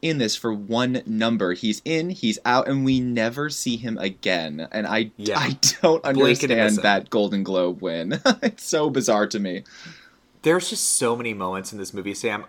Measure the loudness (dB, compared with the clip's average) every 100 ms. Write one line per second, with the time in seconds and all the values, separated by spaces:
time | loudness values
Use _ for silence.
0 | -2 0 0 -2 -4 -4 -2 0 0 0
1 | -2 0 0 2 0 0 -2 -2 -2 -2
2 | -2 -2 -2 0 2 2 2 0 2 2
3 | 0 0 -2 -2 -6 -4 -4 -4 -4 -4
4 | -6 -4 -2 0 -2 -8 -8 -6 -2 -2
5 | -2 -6 -4 -2 -2 0 0 4 4 4
6 | 2 4 6 4 2 4 4 4 4 2
7 | 2 0 2 0 0 0 0 -2 -4 -4
8 | -4 0 2 2 -2 -4 -2 0 0 0
9 | 2 2 2 -2 -4 -6 -12 -18 -20 -20
10 | -20 _ _ _ 2 2 0 -4 -2 0
11 | 2 0 -2 -4 -4 -4 -8 -10 -8 -6
12 | -6 -4 -4 -4